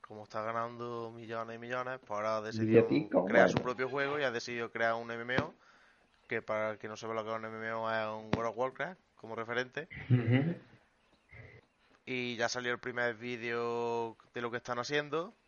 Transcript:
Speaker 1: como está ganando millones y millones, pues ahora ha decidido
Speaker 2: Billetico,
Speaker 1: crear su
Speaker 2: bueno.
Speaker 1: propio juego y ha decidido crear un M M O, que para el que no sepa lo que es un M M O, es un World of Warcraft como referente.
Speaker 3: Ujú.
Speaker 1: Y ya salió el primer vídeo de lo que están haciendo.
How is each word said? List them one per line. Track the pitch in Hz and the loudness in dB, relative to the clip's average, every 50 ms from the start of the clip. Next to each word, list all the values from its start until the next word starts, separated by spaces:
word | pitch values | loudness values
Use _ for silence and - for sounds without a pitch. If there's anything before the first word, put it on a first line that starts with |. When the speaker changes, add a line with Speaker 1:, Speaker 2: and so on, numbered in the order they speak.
| - - | -16 -14
Speaker 1:
como | 107 107 104 | -14 -14 -12
está | - - 110 107 | -6 -4 -4 -2
ganando | 110 113 117 117 117 120 117 120 120 120 117 117 113 117 | 0 -2 -2 -2 -2 -4 -6 -6 -6 -4 -6 -6 -8 -10
millones | 117 117 107 117 113 113 113 113 | -12 -8 -6 -4 -4 -4 -6 -8
y | 113 | -10
millones, | 117 120 123 127 127 123 131 131 | -6 -4 -4 -4 -2 -4 -6 -8
pues | - - | -8 -6
ahora | 104 104 104 110 110 | -4 -2 0 2 0
ha | 110 | 0
decidido | 107 110 110 107 110 110 113 117 113 | 0 -2 0 0 4 8 8 8 8
Speaker 2:
Billetico, | - 139 147 - - - 92 90 | 8 2 2 2 4 2 2 4
Speaker 1:
crear | 98 110 117 117 | 6 8 8 8
su | 92 - | 8 8
Speaker 2:
bueno. | - - 123 | 2 0 0
Speaker 1:
propio | 127 - 131 | -2 0 -2
juego | 131 131 143 139 139 147 147 | -2 0 0 0 0 0 0
y | 143 | 0
ha | 131 | 0
decidido | 117 117 - 123 120 117 117 110 | 0 -2 -4 -4 -4 -4 -4 -4
crear | - 113 117 113 113 | 0 2 2 2 2
un | 117 117 117 | 0 -2 -6
M | 117 117 | -6 -6
M | 117 123 127 135 | -4 0 0 0
O, | 147 170 - _ - - - - - - _ _ _ _ _ _ _ | 0 0 -8 _ -20 -20 -20 -20 -20 -20 _ _ _ _ _ _ _
que | - 117 113 | -4 -4 -4
para | - - 107 107 107 110 | -2 -2 0 0 0 -2
el | 107 | -2
que | 101 - 107 | -6 -8 -10
no | 110 | -8
sepa | 107 117 113 113 | -8 -6 -4 -4
lo | 113 107 | -2 -2
que | 110 | -2
es | 113 | -4
un | 110 110 | -4 -4
M | 110 110 | -8 -8
M | 110 110 113 | -6 -4 -4
O, | 113 113 113 110 | -4 -2 0 0
es | 113 110 110 | 0 0 0
un | 107 110 110 110 110 110 | -2 -4 -6 -4 -4 -2
World | 113 113 117 | 0 0 -2
of | 107 | 0
Warcraft | 113 127 131 127 - 143 175 185 _ _ _ _ | 0 -2 -2 -2 -6 -8 -8 -8 _ _ _ _
como | - - 113 113 | -18 -12 -8 -6
referente. | 110 113 113 120 120 127 127 - 143 160 _ - - - - | -6 -4 -2 -2 -2 -2 -2 -6 -10 -10 _ -12 -14 2 2
Speaker 3:
Ujú. | 127 123 117 113 123 135 147 165 175 - - - - - _ _ _ _ _ _ _ _ _ _ - - - - - - _ _ _ _ _ _ _ _ _ | 2 4 4 4 4 4 4 2 -2 -6 -10 -20 -20 -20 _ _ _ _ _ _ _ _ _ _ -20 -20 -20 -20 -20 -20 _ _ _ _ _ _ _ _ _
Speaker 1:
Y | - 127 127 123 123 120 | -6 -4 -2 -2 -2 0
ya | 110 117 117 | 0 0 0
salió | - 127 123 123 123 | 0 0 0 -2 -2
el | 107 | -2
primer | - 131 117 123 120 120 113 | -4 -6 -2 0 0 0 0
vídeo | 107 117 123 123 113 113 120 117 120 117 117 117 120 120 117 117 117 117 113 110 _ - _ _ | -2 -6 -6 -6 -4 -2 -2 0 0 0 0 -2 -2 -2 0 0 -2 -2 -4 -6 _ -20 _ _
de | 123 | -4
lo | 120 117 | -4 -4
que | 117 | -4
están | 120 - - 123 120 | -6 -4 -4 -4 -4
haciendo. | 123 127 143 147 147 147 139 160 170 220 - _ _ | -2 0 0 0 0 0 -2 -4 -4 -4 -10 _ _